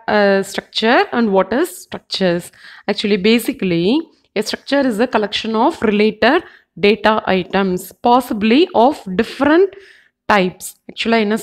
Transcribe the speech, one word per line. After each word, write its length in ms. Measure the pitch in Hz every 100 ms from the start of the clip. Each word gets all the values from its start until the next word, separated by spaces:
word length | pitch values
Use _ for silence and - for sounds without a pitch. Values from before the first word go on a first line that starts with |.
| -
a 340 | 214 202 196
structure 600 | 190 - - - 220 285 403
and 180 | 247 226
what 220 | 190 190
is 300 | 240 359 -
structures. 680 | - - - - 185 175 - - - - -
Actually, 260 | 208 208 202
basically, 840 | 196 233 233 254 190 170 180 285 330 _ _ -
a 80 |
structure 420 | 208 - - 277 262
is 140 | 202
a 80 | 247
collection 480 | 233 208 - 220 220
of 260 | 269 320
related 640 | 226 208 214 208 226 330 - - _ -
data 460 | 202 214 214 220 -
items, 680 | 190 175 190 196 180 - -
possibly 640 | 247 240 254 220 220 254 370 -
of 260 | 240 302 - 185
different 580 | 226 - 285 320 381 - - - _ _ -
டைப்ஸ். 420 | 208 180 - - - -
ஆக்சுவலா 340 | - 226 226
என்ன 180 | 208 220